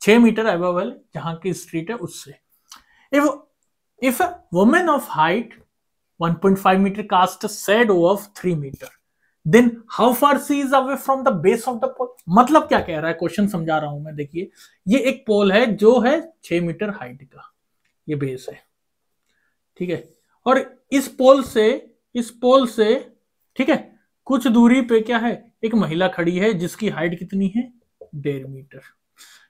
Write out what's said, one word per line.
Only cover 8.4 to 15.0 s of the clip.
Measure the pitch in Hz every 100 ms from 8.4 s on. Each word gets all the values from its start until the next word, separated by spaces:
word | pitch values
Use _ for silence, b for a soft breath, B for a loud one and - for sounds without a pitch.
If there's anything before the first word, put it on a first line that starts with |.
| 185 160
meter, | 139 135 - _ _ _ _ _ 156
then | 214 247 233 -
how | - 233 240
far | 285 277
she | - 285
is | 269
away | 269 262 269
from | - 269
the | 262 190 175
base | 226 -
of | 233
the | 269
pole? | - 247 - -
मतलब | 196 247 302 302
क्या | 220
कह | 180 156
रहा | 160
है, | 165
क्वेश्चन | 170 214 202
समझा | 180 160 156
रहा | 147
हूं | 147
मैं। | 151 147
देखिए, | 147 165 196 b b b 185
ये | 262